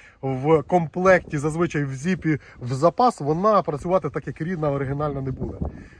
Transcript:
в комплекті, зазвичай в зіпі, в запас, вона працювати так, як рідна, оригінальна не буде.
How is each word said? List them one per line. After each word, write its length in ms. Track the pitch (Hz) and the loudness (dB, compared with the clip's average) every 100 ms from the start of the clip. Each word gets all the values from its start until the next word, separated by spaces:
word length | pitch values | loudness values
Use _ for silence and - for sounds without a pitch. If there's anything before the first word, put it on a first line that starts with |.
| - _ | -20 _
в 400 | 135 131 143 160 | -6 -2 4 4
комплекті, 760 | - 180 160 180 185 180 - 151 | 4 0 0 2 4 4 2 -4
зазвичай 460 | 151 156 175 151 | -2 0 -2 -2
в 100 | 139 | -4
зіпі, 440 | 135 165 185 156 147 - - | -4 -4 -2 0 -2 -4 -12
в 120 | 123 | -6
запас, 480 | 131 165 - 247 - | 2 4 6 2 2
вона 420 | 143 160 208 202 | -2 0 2 2
працювати 480 | 170 143 170 185 143 | 2 -4 0 0 0
так, 160 | 156 143 | -6 -8
як 140 | - | -8
рідна, 300 | 160 175 151 | -6 -2 -2
оригінальна 500 | 139 135 143 151 139 | -2 -2 -4 -4 -4
не 100 | 135 | -6
буде. 280 | 127 127 - - - - - | -6 -8 -6 -8 -8 -16 -20